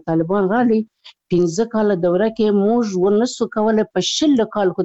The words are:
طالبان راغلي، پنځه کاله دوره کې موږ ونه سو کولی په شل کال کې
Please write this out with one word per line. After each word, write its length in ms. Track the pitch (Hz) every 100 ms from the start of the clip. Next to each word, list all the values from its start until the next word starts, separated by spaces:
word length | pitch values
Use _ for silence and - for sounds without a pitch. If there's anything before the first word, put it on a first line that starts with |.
| 165
طالبان 320 | 160 165 202 190
راغلي، 300 | 233 247 220 220 _ - - -
پنځه 340 | 175 175 165 226
کاله 220 | 220 214 185 175
دوره 240 | 180 220 220
کې 100 | 214 202
موږ 220 | 202 240 220 185 190
ونه 200 | 208 247
سو 240 | - 226 220
کولی 320 | 214 220 214 185
په 100 | 180
شل 260 | - 302 262 214
کال 160 | 214 185
کې 80 | 175